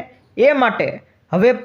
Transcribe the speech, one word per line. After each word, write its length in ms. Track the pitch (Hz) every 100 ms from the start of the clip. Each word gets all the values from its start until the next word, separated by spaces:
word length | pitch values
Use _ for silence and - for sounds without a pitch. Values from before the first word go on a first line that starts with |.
| - _ _ -
એ 120 | 262
માટે 340 | 285 240 - 135 - _ _ -
હવે 200 | 175 233 247